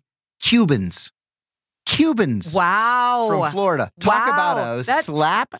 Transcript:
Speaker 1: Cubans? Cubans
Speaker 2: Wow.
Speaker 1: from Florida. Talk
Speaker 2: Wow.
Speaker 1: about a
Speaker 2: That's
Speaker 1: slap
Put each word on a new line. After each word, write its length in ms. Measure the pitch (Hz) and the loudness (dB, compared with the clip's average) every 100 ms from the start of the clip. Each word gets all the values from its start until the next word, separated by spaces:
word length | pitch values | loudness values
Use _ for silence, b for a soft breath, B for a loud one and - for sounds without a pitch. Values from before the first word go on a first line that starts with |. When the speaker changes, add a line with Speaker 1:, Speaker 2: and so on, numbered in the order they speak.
| - _ _ _ | -10 _ _ _
Speaker 1:
Cubans? 720 | - 233 180 120 90 - - - _ _ _ _ _ _ - | 2 2 4 2 0 -6 -8 -12 _ _ _ _ _ _ -2
Cubans 680 | - 320 233 160 104 151 185 | 2 2 2 0 -2 -2 0
Speaker 2:
Wow. 720 | 175 202 226 247 247 247 220 | 0 2 0 0 0 0 0
Speaker 1:
from 220 | 180 151 | 0 -2
Florida. 400 | 185 196 147 98 - | 0 0 0 -4 -2
Talk 260 | 202 214 254 | 0 2 0
Speaker 2:
Wow. 80 | |
Speaker 1:
about 460 | 294 185 156 117 120 | 0 0 -2 -4 -4
a 40 | |
Speaker 2:
That's 220 | 127 294 233 | -2 -2 -2
Speaker 1:
slap 480 | 151 156 208 - | 0 0 0 -2